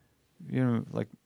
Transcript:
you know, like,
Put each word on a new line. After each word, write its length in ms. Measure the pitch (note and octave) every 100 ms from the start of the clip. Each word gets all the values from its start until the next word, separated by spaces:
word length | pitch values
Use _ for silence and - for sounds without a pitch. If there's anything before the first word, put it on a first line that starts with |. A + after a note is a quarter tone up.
| _ _ _ - C#3+
you 140 | C3
know, 200 | B2+ A#2 -
like, 180 | A2 - -